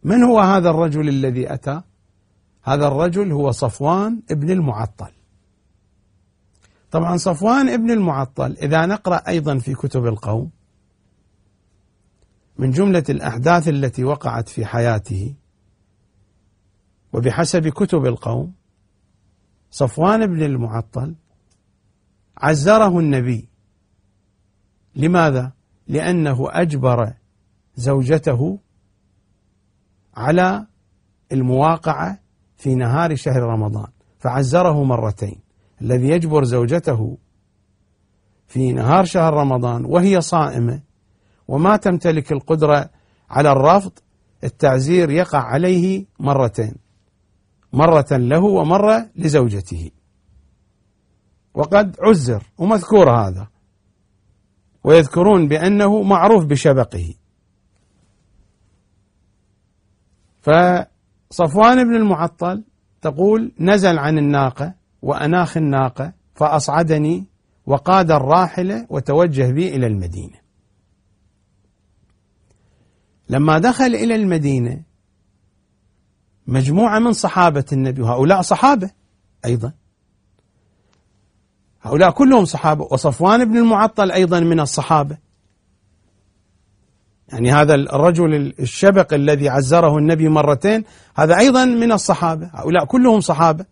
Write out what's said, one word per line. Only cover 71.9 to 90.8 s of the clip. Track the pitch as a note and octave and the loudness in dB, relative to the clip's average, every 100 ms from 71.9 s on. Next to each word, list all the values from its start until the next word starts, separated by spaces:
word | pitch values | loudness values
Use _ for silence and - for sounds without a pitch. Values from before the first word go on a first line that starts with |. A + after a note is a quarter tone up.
| _ _ _ _ _ _ _ _ _ _ _ _ _ _ | _ _ _ _ _ _ _ _ _ _ _ _ _ _
لما | C3+ D3+ D#3 | -2 2 2
دخل | G#3+ B3 C4 | 2 0 0
إلى | A3+ A#3 A3+ | 0 -2 -2
المدينة | G3+ E3+ C#3+ C3+ A#2 C#3 D#3+ _ _ _ _ _ _ _ _ _ _ _ _ _ _ _ - | 0 0 0 -2 -2 -6 -14 _ _ _ _ _ _ _ _ _ _ _ _ _ _ _ -4
مجموعة | B2+ C3 E3 A3+ G#3+ | -2 0 2 2 2
من | A#3+ | 0
صحابة | A3 G3 - F3 C#3+ C3+ | 0 -2 2 2 2 -2
النبي، | C#3 C3 C3 | -2 -2 -2
وهؤلاء | A#2 B2 C#3 F#3+ | -2 0 2 2
صحابة | F3 F3+ C4 C#4+ F#3+ _ _ _ _ _ B2+ | 2 2 2 2 -2 _ _ _ _ _ -4
أيضا، | A#2+ A2+ D#3 _ _ _ _ _ _ _ _ _ _ _ _ _ _ _ _ _ _ _ _ | -4 -4 -12 _ _ _ _ _ _ _ _ _ _ _ _ _ _ _ _ _ _ _ _
هؤلاء | A2 C#3+ F#3 | -6 2 2
كلهم | - C#4 C4 F3+ | 4 4 6 2
صحابة، | - D#3+ D3+ - | -2 -2 -2 -2
وصفوان | C3+ D#3 B2+ F3 A3+ B3 | -2 -2 0 2 2 2
بن | A#3 | 2
المعطل | A#3 G#3+ A3 A3 G3 | 2 2 0 0 -2
أيضا | F#3 F#3 F3+ | 0 0 2
من | E3+ E3 | 2 0
الصحابة. | C#3+ - C3+ D#3 C#3+ D#3 _ _ _ _ _ _ _ _ _ _ _ _ _ _ _ _ _ _ _ _ _ | -2 -4 0 0 0 -8 _ _ _ _ _ _ _ _ _ _ _ _ _ _ _ _ _ _ _ _ _
يعني | B2 A#2+ | -4 2
هذا | C#3+ D3 D3 | 4 4 2
الرجل | C#3 C#3 D#3+ E3+ E3+ D3+ C#3 - | 2 2 2 2 0 0 -4 -6
الشبق | B2+ - G3+ G3 F#3 | -8 2 2 4 2
الذي | D3 C#3+ D3 C#3+ | 0 2 2 0
عزره | C#3 B2+ E3+ E3 D3+ | 0 2 4 4 2
النبي | D3+ D#3+ D#3+ | 2 2 2
مرتين | D#3 D3 C#3+ G3 A3 | 2 2 2 0 -2